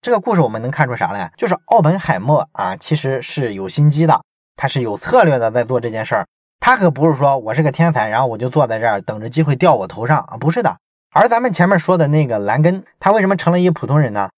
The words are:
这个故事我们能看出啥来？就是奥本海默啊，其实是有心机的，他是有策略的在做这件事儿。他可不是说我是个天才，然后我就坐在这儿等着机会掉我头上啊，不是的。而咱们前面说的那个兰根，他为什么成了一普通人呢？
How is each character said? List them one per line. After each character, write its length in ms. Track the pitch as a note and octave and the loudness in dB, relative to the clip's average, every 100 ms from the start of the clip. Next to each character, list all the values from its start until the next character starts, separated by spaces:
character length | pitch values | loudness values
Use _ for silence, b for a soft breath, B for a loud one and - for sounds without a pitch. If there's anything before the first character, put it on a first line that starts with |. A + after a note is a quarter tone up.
这 120 | - | -2
个 80 | A#3 | -2
故 160 | G#3+ G3 | 0 0
事 40 | |
我 80 | C3 | 0
们 140 | G#2+ | -2
能 80 | B2 | -8
看 160 | C#3+ C#3 | -4 -4
出 80 | |
啥 160 | A#2+ F#2 | -2 -6
来？ 220 | G2+ F2+ _ | -6 -10 _
就 120 | A#3 | -4
是 80 | F3 | -4
奥 180 | _ A#3 | _ 2
本 160 | D#3 F#3 | 4 0
海 220 | - G#2 | -2 -4
默 280 | A2 D3 - | 0 0 0
啊， 240 | - F#2+ F#2 | -6 -8 -8
其 180 | - | -4
实 260 | D3+ C#3 C3 | -4 -2 -6
是 340 | A#2+ - B2 | -8 -6 -6
有 140 | G2+ F#2+ | -6 -8
心 220 | - D3 | 2 2
机 160 | D3 D#3+ | 4 2
的， 160 | A2+ - _ _ | 2 -2 _ _
他 120 | - C3+ | -8 -6
是 140 | - | -4
有 160 | B2 G3 | -4 -6
策 280 | - B3 | 0 4
略 140 | F#3 C3+ | 4 4
的 120 | A2+ | 0
在 120 | A#2 | 0
做 140 | A#2 B2+ | 0 -2
这 120 | A#2 | -2
件 160 | A2 A2 | -6 -4
事 80 | |
儿。 120 | A2 F#2+ _ _ _ | -4 -4 _ _ _
他 160 | - B3+ | 0 4
可 140 | F#3 | 2
不 180 | C3+ D#3+ | 2 0
是 60 | |
说 220 | C#3 C#3 C#3 | 2 2 0
我 160 | A2 | -2
是 100 | B2 | -2
个 80 | D3+ | -2
天 220 | C3 E3+ | 2 0
才， 160 | C#3+ G#2+ | 2 0
然 120 | A2 | 0
后 60 | C3 | -2
我 120 | A2 | -2
就 100 | B2+ | -2
坐 180 | C3+ B2+ | 0 0
在 120 | A2+ | 0
这 100 | A2+ | 0
儿 120 | G#2 | -2
等 180 | F#2 G#2+ | -4 -10
着 80 | A2+ | -6
机 140 | B2 | -2
会 120 | D3+ C3 | 0 2
掉 180 | F3 | 2
我 120 | C3 F#2 | 2 -2
头 200 | - A#2 | -8 -2
上 120 | D3 | -2
啊， 160 | - A#2 | -2 -4
不 120 | C#3 | -4
是 120 | G3+ | 0
的。 140 | F#3 G2+ _ _ _ | -2 -4 _ _ _
而 160 | - A3 | 2 4
咱 140 | A3+ | 2
们 100 | B3 | 0
前 160 | F3+ F3+ | 0 2
面 100 | G3 | 2
说 200 | D#3 F3+ | 2 0
的 100 | D3 | 2
那 180 | D3+ C#3+ | 2 0
个 120 | A2 | -2
兰 240 | G2+ A#2+ | -2 2
根， 220 | D#3 F#3+ - b | 2 0 -6 b
他 120 | - | 2
为 100 | A3 | 2
什 60 | F#3+ | 2
么 100 | G3 | 0
成 160 | - | 0
了 60 | F3 | 2
一 100 | F3+ | 2
普 180 | D#3+ - | 0 0
通 120 | C#3+ | 0
人 140 | C3+ | 0
呢？ 180 | G#2 F#2+ | -2 -6